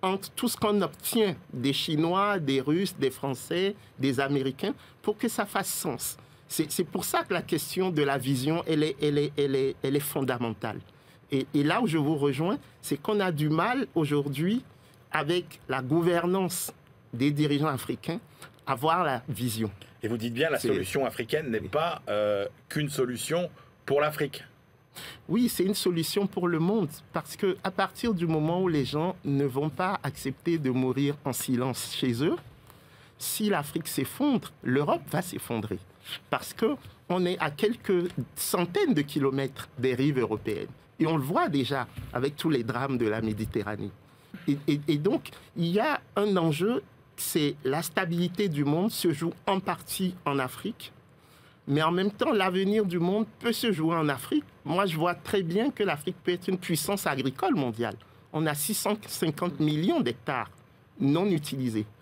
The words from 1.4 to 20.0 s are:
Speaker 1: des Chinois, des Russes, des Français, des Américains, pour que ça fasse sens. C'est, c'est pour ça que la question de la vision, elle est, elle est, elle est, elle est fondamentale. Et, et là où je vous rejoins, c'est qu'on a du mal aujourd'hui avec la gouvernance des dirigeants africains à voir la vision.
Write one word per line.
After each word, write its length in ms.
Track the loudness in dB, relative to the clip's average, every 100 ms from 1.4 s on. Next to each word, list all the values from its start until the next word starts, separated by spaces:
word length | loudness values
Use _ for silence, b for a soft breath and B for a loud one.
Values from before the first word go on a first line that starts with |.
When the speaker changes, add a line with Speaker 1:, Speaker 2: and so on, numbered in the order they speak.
| -8
Speaker 1:
des 220 | -2 0
Chinois, 640 | 0 0 2 2 4 2 2
des 240 | 2 2
Russes, 340 | 4 2 0 0
des 120 | 0
Français, 680 | 0 -4 -4 -2 0 0 -2 B B
des 220 | 0 2
Américains, 560 | 2 2 0 -2 -4 -4 B B
pour 160 | -4 0
que 100 | -2
ça 180 | 0 -2
fasse 240 | -2 -2
sens. 480 | -4 -4 -4 -6 -10 B B B
C'est, 240 | -4 -2
c'est 120 | 0
pour 220 | -2 -2 -2
ça 180 | -2
que 100 | 0
la 80 | -2
question 480 | 0 -2 -2 0 0
de 140 | 2
la 160 | 2 2
vision, 440 | 2 0 2 0 2
elle 160 | 2
est, 120 | 2 2
elle 160 | 2 2
est, 160 | 0 0
elle 200 | 2 2
est, 200 | 0 0
elle 140 | 0 0
est 40 |
fondamentale. 800 | 0 -2 0 0 -2 -4 -6 -8 -12 B B B -4
Et, 160 | -4 0 0
et 80 |
là 180 | 2 2
où 60 | 2
je 100 | 2
vous 180 | 0 2
rejoins, 440 | 0 0 -2 -2 B B
c'est 140 | -6 -4
qu'on 220 | 0 0
a 120 | 0
du 180 | 0 2
mal 380 | 2 2 0 -2 0
aujourd'hui 680 | 2 0 0 -2 0 -2 -4 B B B B
avec 480 | -4 0 -2 -2 -16 -4
la 140 | -4
gouvernance 920 | 2 2 4 2 2 2 0 -2 -8 -10 -20 -20 -14
des 200 | 0 0
dirigeants 360 | 2 2 2 0
africains 520 | -2 -4 -8 -6 -8 -8 B B B -6
à 80 | 0
voir 280 | 2 2
la 200 | 2 0 -4
vision. 440 | -4 -4 -2 -4 -4 B B